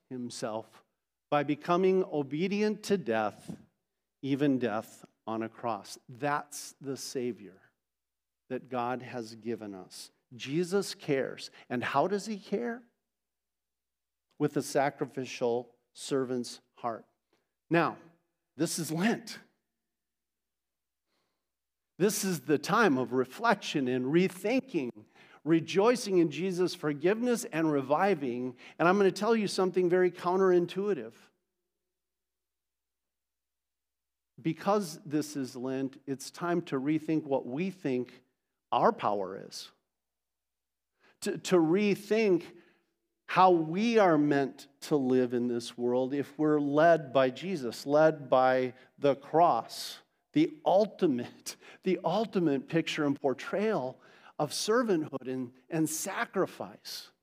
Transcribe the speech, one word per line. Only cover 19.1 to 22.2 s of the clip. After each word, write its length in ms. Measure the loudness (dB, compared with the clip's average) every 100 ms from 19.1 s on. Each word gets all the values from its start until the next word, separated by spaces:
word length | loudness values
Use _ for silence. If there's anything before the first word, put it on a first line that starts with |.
| 0 -6 -18 -20 _ _ _ _ _ _ _ _ _ _ _ _ _ _ _ _ _ _ _ _ _ _ _ _ 0
This 240 | 0 0